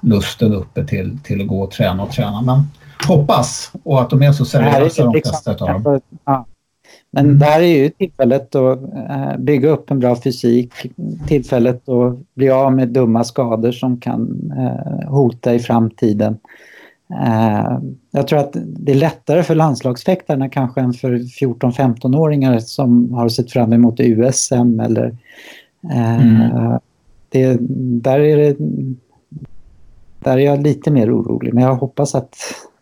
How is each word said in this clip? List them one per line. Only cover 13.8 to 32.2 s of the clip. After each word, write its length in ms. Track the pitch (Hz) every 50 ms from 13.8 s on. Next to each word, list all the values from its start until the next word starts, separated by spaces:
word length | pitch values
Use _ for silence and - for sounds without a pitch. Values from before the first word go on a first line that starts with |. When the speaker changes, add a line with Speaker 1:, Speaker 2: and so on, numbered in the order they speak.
| - 127 123 120
Speaker 2:
kan, 520 | - - - 117 117 - - - - 156 143 135
eh, 500 | 127 123 123 123 - - - - - 151
hota 440 | 135 143 135 120 117 - - 123 120
i 40 | 120
framtiden. 800 | 120 - 120 117 113 110 - - - 110 104 104 107 107 110 107 _ _ - - - - - - - - _ _ _ - 175 - -
Eh, 540 | 120 113 110 113 110 104 104 104 - 127 127 - 135 131 - _ _
jag 180 | - 143 139 -
tror 100 | 160 147
att 180 | 139 143 - 170 -
det 260 | - - - - 143
är 40 | 135
lättare 460 | 139 156 160 - - _ - 147 175
för 120 | 170 - 165
landslagsfäktarna 960 | 156 160 156 131 - - 127 120 - - - 185 180 - - 151 135 135 131
kanske 320 | - 143 131 123 127 139
än 120 | 131 123
för 260 | 120 123 - 127 123 120
fjorton, 540 | 123 123 - - 139 127 117 120 - 123
femtonåringar 840 | 120 - 135 127 113 117 - 127 131 156 160 151 147 143 135 131 123 113
som 540 | 113 - - - 139 120 120 120 120 120 123
har 140 | 120 117 113
sett 240 | 113 - 123 -
fram 200 | - 127 120 110
emot 280 | 117 117 120 117 117 -
U 240 | 127 120 113 107 117
S 280 | 135 135 - - -
M 280 | 135 123 120 120 113 110
eller, 360 | 113 117 113 113 120 120 117 - _ - - - - - - - _ _ _ _ - 165
eh, 360 | 139 123 117 113 117 117 123
Speaker 1:
Mm. 520 | 117 113 113 113 117 120 120 113 117 120 123 - _ _ _ _ _ _ _ - _
Speaker 2:
det, 280 | - 131 131 131 127 117 120 123 135 127 127 127 120 120
där 180 | 117 131 131 143
är 160 | 147 151 151
det... 200 | 147 147 147 139 147 151 151 143 143 135 135 127 - _ _ _ _ _ _ 151 151 143 - - - - - - - - - - - - - - -
Där 100 | - 135 131 131
är 60 | 139
jag 180 | 143 143 139
lite 280 | 143 151 139 - - 156
mer 260 | 151 131 110 110 123 -
orolig, 340 | - - 117 120 123 120 113
men 80 | 120 123
jag 100 | 131 135
hoppas 400 | 127 135 131 - - 143 139 -
att... 220 | 135